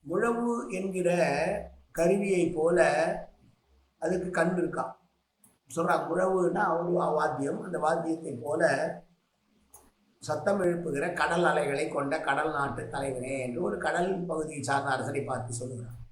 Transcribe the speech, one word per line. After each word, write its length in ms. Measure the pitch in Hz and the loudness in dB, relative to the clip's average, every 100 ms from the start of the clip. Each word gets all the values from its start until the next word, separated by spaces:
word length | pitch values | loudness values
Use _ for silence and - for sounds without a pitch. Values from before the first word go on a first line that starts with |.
முழவு 680 | 143 185 233 233 240 233 - | -2 0 2 2 0 -2 -4
என்கிற 400 | 185 196 185 175 175 147 143 175 202 - - _ | -6 -4 0 2 2 2 2 0 -2 -8 -18 _
கருவியை 580 | - 180 202 202 180 165 | 0 4 4 2 2 2
போல 320 | 156 165 175 151 147 170 - - _ - _ _ _ _ _ | 2 4 6 6 4 0 -2 -8 _ -20 _ _ _ _ _
அதுக்கு 300 | 165 185 175 | -2 -2 -2
கண் 180 | 170 175 | 0 2
இருக்காம். 440 | 180 156 - - - _ _ _ _ _ _ _ 165 | 2 0 -2 -6 -10 _ _ _ _ _ _ _ -2
சொல்றாங்க, 320 | 175 165 - | 2 2 2
முழவுன்னா 720 | 170 185 190 170 185 196 165 | 2 2 4 2 2 2 2
ஒரு 120 | 175 | 2
வாத்தியம், 720 | 165 147 151 151 139 139 196 | 2 2 2 0 0 -4 -4
அந்த 180 | 190 170 | -6 -2
வாத்தியத்தை 520 | 156 165 165 160 151 | 0 0 0 -4 -4
போல 600 | 120 117 156 160 139 165 175 - _ _ _ _ _ _ - _ _ _ _ | -8 -4 2 2 2 -2 -6 -16 _ _ _ _ _ _ -20 _ _ _ _
சத்தம் 420 | - 151 202 202 | -6 -2 0 2
எழுப்புகிற 520 | 175 170 165 139 175 | 2 0 -2 -2 -2
கடல் 300 | 175 156 170 | 0 0 4
அலைகளை 440 | 170 151 135 139 156 | 4 2 0 0 -2
கொண்ட 340 | 147 139 156 | -2 0 -2
கடல் 300 | - 139 156 | 0 0 0
நாட்டு 360 | 143 139 - - | 0 -2 -4 -6
தலைவனே 520 | 139 139 127 127 135 | -4 -4 -4 -4 -4
என்று 220 | 123 120 | -4 -2
ஒரு 160 | 196 196 | -2 -2
கடல் 480 | 160 170 185 190 170 | 0 0 0 -2 -2
பகுதியை 360 | 160 151 147 | -4 -4 -6
சார்ந்த 300 | 123 139 139 | -2 0 0
அரசனை 300 | 131 139 139 | -2 -2 -4
பார்த்து 320 | 143 127 117 | -4 -6 -6
சொல்லுகிறார். 460 | - 127 120 123 - - | -6 -8 -8 -10 -12 -16